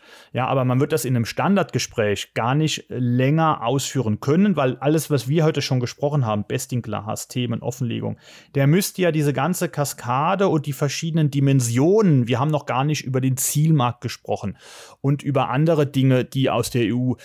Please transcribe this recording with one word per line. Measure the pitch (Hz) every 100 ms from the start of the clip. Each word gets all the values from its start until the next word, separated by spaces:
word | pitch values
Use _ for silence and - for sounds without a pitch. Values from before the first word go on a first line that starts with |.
| - - -
Ja, | 120 127
aber | 131
man | 127 127
wird | 151
das | 156
in | 131 120
einem | 110
Standardgespräch | - 151 202 - 120 - - 104 101 -
gar | 120 117 147
nicht | 156 - -
länger | 123 123 123 135 160 160 -
ausführen | 117 135 - 135 107 104
können, | 135 165 208 147
weil | 131 123
alles, | 139 156 -
was | 139 120
wir | 165
heute | 156 147
schon | - 127
gesprochen | 120 - 143 147 113
haben, | 104 -
Best | 127 -
in | 123
Class, | 110 104 104 107 -
Themen, | 127 117 113
Offenlegung, | 117 - 120 113 110 - - - - 135
der | 139
müsste | 180 - -
ja | 175
diese | 156 143
ganze | 135 156 180 180
Kaskade | 151 139 - 120 127 165 196 196
und | 151 147
die |
verschiedenen | 135 139 - 165 165 147
Dimensionen, | 143 139 135 117 120 165 214 190 135 113
wir | 120
haben | 151
noch | 147 -
gar | 123 147
nicht | 147
über | - 131
den | 131 127
Zielmarkt | - 147 160 151 120 -
gesprochen | 117 - - 104 98 - - - - -
und | 135 143
über | 147 131 101
andere | 131 160 151 139
Dinge, | 135 131 127
die | - 135 131
aus | 117 -
der | 123
E | 104
U, | 120 127 -